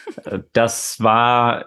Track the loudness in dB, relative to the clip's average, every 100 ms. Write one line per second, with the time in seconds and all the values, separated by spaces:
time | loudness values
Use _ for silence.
0 | -18 -16 -10 -10 -2 0 0 -2 -10 -2
1 | 2 4 4 2 2 -2